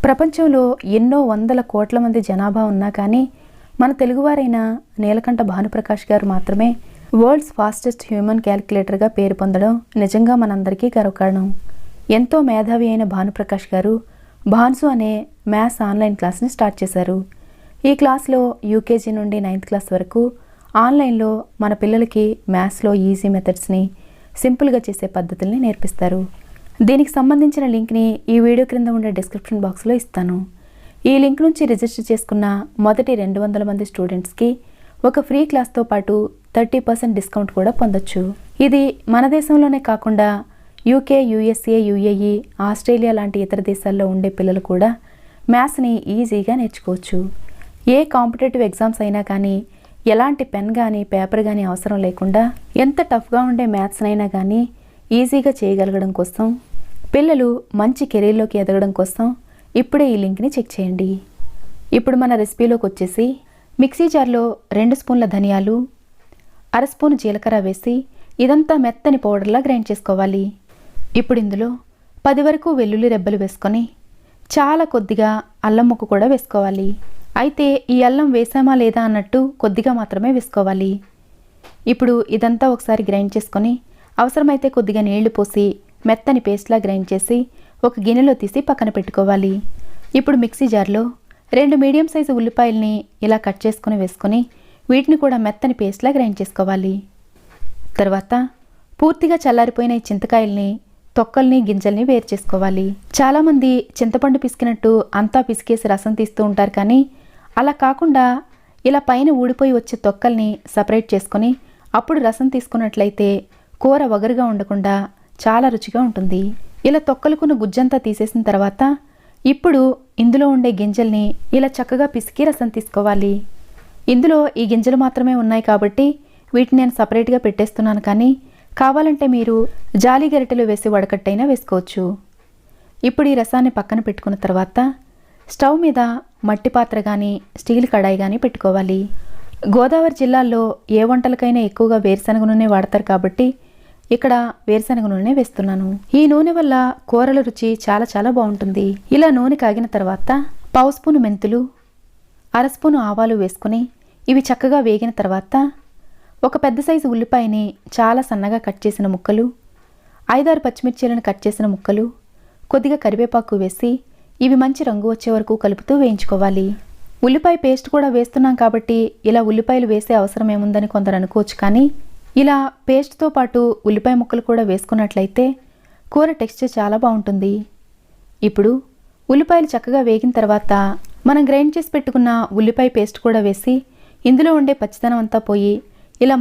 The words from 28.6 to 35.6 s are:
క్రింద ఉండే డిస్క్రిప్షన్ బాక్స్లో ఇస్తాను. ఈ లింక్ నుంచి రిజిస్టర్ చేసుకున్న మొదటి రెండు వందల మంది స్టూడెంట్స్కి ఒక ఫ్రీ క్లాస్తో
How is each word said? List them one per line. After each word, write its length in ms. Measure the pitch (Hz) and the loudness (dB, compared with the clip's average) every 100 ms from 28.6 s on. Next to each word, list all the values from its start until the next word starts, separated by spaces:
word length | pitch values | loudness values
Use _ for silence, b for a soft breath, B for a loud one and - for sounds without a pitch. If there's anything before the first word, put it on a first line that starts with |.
| 254 | 0
క్రింద 180 | 247 233 233 | 0 -2 -2
ఉండే 140 | 214 190 | -2 -4
డిస్క్రిప్షన్ 420 | 190 202 - 214 | -6 -12 -8 -4
బాక్స్లో 300 | 190 190 220 240 | -4 -4 -2 -2
ఇస్తాను. 340 | - - 180 180 190 b b b b b 240 | -2 -6 -4 -4 -6 b b b b b 2
ఈ 20 | 269 | 4
లింక్ 180 | 277 285 | 4 4
నుంచి 180 | 320 320 285 | 2 2 0
రిజిస్టర్ 360 | 220 233 - 226 | 0 -2 -6 -2
చేసుకున్న 360 | 226 - 208 202 202 254 - 208 | -2 -2 -2 0 -2 -6 0 2
మొదటి 260 | 214 262 233 | 2 0 -2
రెండు 180 | 196 196 | -2 -2
వందల 180 | 208 208 208 | -2 -2 -4
మంది 160 | 202 208 | -4 -8
స్టూడెంట్స్కి 580 | - 180 185 185 - 233 247 b b b b 254 | -6 -4 -4 -8 -2 -2 -2 b b b b 0
ఒక 120 | 277 277 | 0 -2
ఫ్రీ 120 | 277 302 | 0 0
క్లాస్తో 300 | 277 | 0